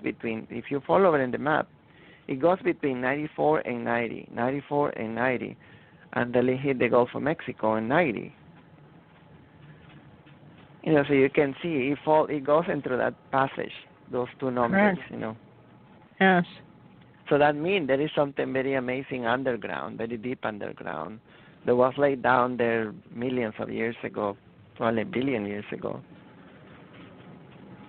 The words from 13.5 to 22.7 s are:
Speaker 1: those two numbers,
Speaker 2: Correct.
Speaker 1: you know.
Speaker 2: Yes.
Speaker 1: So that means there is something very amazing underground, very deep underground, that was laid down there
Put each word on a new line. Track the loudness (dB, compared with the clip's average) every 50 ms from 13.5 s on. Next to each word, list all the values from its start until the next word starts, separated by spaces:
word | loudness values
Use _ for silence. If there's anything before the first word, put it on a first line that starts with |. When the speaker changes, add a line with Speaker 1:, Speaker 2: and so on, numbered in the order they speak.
| -2 -6 -8 -10 -10 -14 -18 -20 -20 -20 -14 -6
Speaker 1:
those | -4 -4 -4 -4 -6 -6
two | -6 -4
numbers, | 0 0 0 2 4 4 4 4 2 0
Speaker 2:
Correct. | -4 -10
Speaker 1:
you | -10 -8
know. | -8 -8 -8 -12 -16 -20 -20 -20 -20 -20 -20 -20 -20 -20 -20 -20 -20 -20 -2 2
Speaker 2:
Yes. | 4 6 6 4 2 0 -6 -16 -20 -20 -20 -20 -20 -20 -20 -20 -20 -20 -20 -20 0 2
Speaker 1:
So | 4 6
that | 6 4 4
means | 2 0 0 0 0 2
there | 2 2 2
is | 0 0 0
something | 0 0 0 0 -2 -4 -2 -2
very | -2 0 0 0
amazing | -2 -2 -2 -4 -4 -6 -6 -6 -4 0
underground, | 0 0 0 0 -2 -2 -2 -4 -6 -6 -6 -6 -8 -6 -8
very | -6 -6 -6
deep | -6 -6 -6 -6 -6 -6
underground, | -6 -6 -6 -8 -10 -10 -10 -10 -8 -8 -8 -8 -10 -12 -14 -18 -20 -20 -20 -20 -20 -20 -6 0
that | 2 4
was | 4 4 4 4
laid | 2 2 2 2 2 2
down | 4 4 4 4 2 0
there | 0 0 2